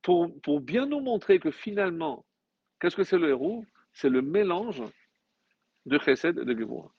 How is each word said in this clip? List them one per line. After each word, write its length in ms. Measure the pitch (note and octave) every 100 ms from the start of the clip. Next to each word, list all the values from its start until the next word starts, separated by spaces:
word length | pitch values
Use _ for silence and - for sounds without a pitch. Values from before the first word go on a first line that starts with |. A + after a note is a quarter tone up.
Pour, 280 | - F3 E3+ C#3+
pour 200 | - D3
bien 240 | C#3 G#3 C#4
nous 160 | D4
montrer 380 | C4 A3 - F#3+
que 120 | D#3+
finalement, 720 | - A3 G3+ F#3+ E3 D#3 D3 _ _ _ _ _ _
qu'est-ce 160 | E3+ -
que 80 |
c'est 140 | F#3+ F#3
le 120 | D#3+
héros ? 360 | C3 D3+ A3+ A3 _ _
C'est 180 | - C#3
le 120 | B2+
mélange 600 | C3+ F#3+ G3 F3 A#3 D3+ A2 _ _ _ _ _ _ _ _ _ -
de 140 | D3
Chesed 380 | D3 C3 E3+ F3
et 80 | B2
de 120 | A2+
Gevura. 320 | A2 A#2+ -